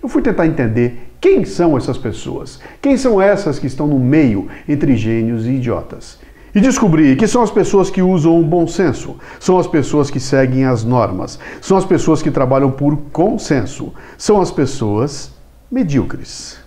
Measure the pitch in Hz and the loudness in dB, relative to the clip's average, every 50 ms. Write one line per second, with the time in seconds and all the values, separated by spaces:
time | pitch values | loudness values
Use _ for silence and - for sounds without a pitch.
0 | - 254 - 302 240 - 190 - 175 160 147 - 127 117 110 120 120 120 123 - | -8 -2 -2 0 0 0 0 2 0 0 0 0 -2 0 0 0 0 0 -2 -6
1 | - - - - - 381 392 294 190 - - - 175 170 151 127 - - 127 - | -14 -14 -16 -2 2 2 4 4 2 -2 -2 0 2 2 2 0 0 -2 -6 -4
2 | - 120 101 - - 117 - 135 - - - - - - - - - 277 277 247 | -6 -6 -8 -8 -10 -10 -10 -10 -10 -14 -16 -20 -20 -20 -20 -4 0 0 0 2
3 | 262 262 220 190 190 196 208 - - 160 139 - - 131 104 - 151 151 147 135 | 2 2 2 4 4 4 2 2 0 -2 -4 -2 -4 -6 -4 -2 -2 0 2 2
4 | 127 123 139 160 151 123 107 101 95 - - - - - 147 143 147 143 127 107 | 2 4 4 4 4 4 2 0 -4 -6 -12 -16 -6 -4 -2 0 2 2 2 2
5 | 104 110 113 113 113 113 120 113 110 120 131 135 123 123 104 82 78 - - - | 2 0 0 0 0 -2 -2 -2 -2 -2 -2 -2 -2 -2 -4 -4 -6 -10 -16 -18
6 | - - - - - - - - - - - 208 196 269 - - - 208 160 156 | -18 -20 -20 -20 -20 -20 -20 -20 -20 -2 2 2 4 4 2 2 2 2 4 6
7 | 160 139 131 135 220 208 - 247 233 202 - 220 180 - - 196 185 190 - 196 | 6 6 6 4 2 2 2 2 2 2 2 0 0 4 4 2 2 2 0 0
8 | 185 180 190 180 147 165 165 170 165 151 165 175 170 165 - - 196 156 - - | 2 2 2 2 4 4 4 4 2 2 2 0 0 0 0 0 0 0 0 -4
9 | - - - - - - - - - - 185 185 165 170 - 156 131 - - 147 | -8 -12 -14 -16 -18 -20 -20 -8 0 2 2 2 2 2 0 0 0 0 0 0
10 | 143 - - 139 - - 143 135 135 127 127 131 131 131 127 120 110 117 127 123 | 0 0 -2 -6 -4 0 0 2 2 2 2 0 2 0 0 0 0 0 0 0
11 | 110 98 98 92 - - - - - - - - - - 190 196 185 - 185 147 | 0 0 -2 -6 -8 -10 -12 -16 -18 -18 -18 -16 -2 0 0 2 2 2 0 0
12 | - - 160 139 - 165 127 - 135 127 135 135 139 139 131 131 143 143 151 147 | 2 2 0 2 0 -2 0 0 0 2 2 2 2 0 0 0 0 0 0 -2
13 | - - - - 170 214 - 214 - - 156 131 104 95 - - - - - - | -4 -8 -4 -2 0 0 0 -4 -2 -2 -2 -2 -2 -4 -8 -10 -12 -12 -12 -16
14 | - - - - - - - 208 - 185 - - 143 127 - - 113 107 101 104 | -20 -20 -20 -10 0 2 2 2 2 0 0 -2 -2 -2 -2 -4 -2 -2 0 0
15 | 120 151 - - - - - - - - - - - - - 254 254 165 143 135 | -2 -2 -4 -10 -14 -16 -18 -20 -20 -20 -20 -20 -14 -6 -4 -2 -2 0 0 0
16 | 98 - - - - - - - - - - - - | 0 -2 -4 -8 -10 -12 -16 -16 -16 -18 -18 -20 -20